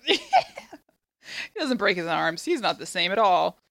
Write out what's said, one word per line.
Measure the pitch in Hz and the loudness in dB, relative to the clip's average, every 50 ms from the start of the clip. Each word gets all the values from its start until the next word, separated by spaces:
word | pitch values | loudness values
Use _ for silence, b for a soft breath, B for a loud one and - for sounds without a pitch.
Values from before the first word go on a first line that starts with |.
<laughs> | - 302 | -2 -2
He | 359 - - - - - - - - - - - - - _ _ _ _ _ _ _ _ - - - - - - - 415 | -2 -2 0 2 2 2 2 0 -6 -20 -20 -20 -20 -20 _ _ _ _ _ _ _ _ -20 -14 -12 -12 -12 -10 -8 -4
doesn't | 320 262 247 | -2 -2 -2
break | 196 202 202 190 | 0 0 0 0
his | 180 165 | 0 -2
arms. | 170 160 160 160 165 165 - - | -2 -2 0 0 0 -2 -4 -4
He's | 320 349 269 | -4 -2 0
not | 202 165 185 - | 0 -2 -2 -4
the | 170 | -8
same | - - 180 170 180 | -8 -4 -2 -2 0
at | 190 220 | 2 4
all. | 220 190 180 160 160 180 - _ _ _ | 4 4 4 4 2 0 -2 _ _ _